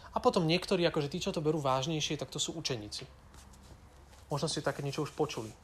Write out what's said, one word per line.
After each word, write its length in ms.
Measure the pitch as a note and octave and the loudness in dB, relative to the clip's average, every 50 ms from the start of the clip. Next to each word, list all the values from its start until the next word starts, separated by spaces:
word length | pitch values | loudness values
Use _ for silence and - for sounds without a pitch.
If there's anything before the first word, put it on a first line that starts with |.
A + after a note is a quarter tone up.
| - - - | -14 -4 -2
a 60 | A3 | 4
potom 240 | - B3+ - G#3 E3+ | 4 4 6 6 4
niektorí, 400 | D#3 E3+ F3 - - G3+ F#3 E3+ D#3+ | 6 4 4 4 2 2 4 4 4
akože 200 | - D#3+ C#3+ C#3+ | 4 2 0 0
tí, 100 | - F3+ | -2 -2
čo 120 | - G3+ F3+ | -2 -2 -2
to 120 | F3 D3+ | 0 0
berú 160 | D3+ D#3+ D#3+ | 2 0 2
vážnejšie, 600 | C#3+ C3+ B2+ C3+ C3 D#3+ E3 D3+ D3 - D#3+ C#3+ | 2 2 2 2 2 0 0 0 0 -2 -2 -2
tak 80 | C3+ - | -4 -6
to 80 | - | -4
sú 160 | D3+ - - E3 | -4 -4 -4 -4
učeníci. 520 | E3 D3 - C3+ A2 G#2 G#2 - - - - - - - - - - - - - - - - - - - - - - - - - - - - | -4 -2 -2 -2 -2 -4 -8 -8 -10 -10 -12 -16 -20 -20 -20 -20 -20 -20 -20 -20 -20 -20 -20 -20 -20 -20 -20 -20 -20 -20 -20 -20 -16 -8 -4
Možno 200 | D3+ C3+ E3+ D#3 | -2 -2 0 -2
ste 160 | - D3+ C#3+ | -2 -2 -2
také 200 | C#3+ C3+ - C#3+ | -2 -2 -2 -4
niečo 200 | C#3+ C3+ - D3+ | -4 -2 -2 -4
už 80 | - - | -4 0
počuli. 360 | - D#3 D3 - C#3 A2 G#2+ - - | -2 -2 -2 -2 -6 -8 -8 -10 -16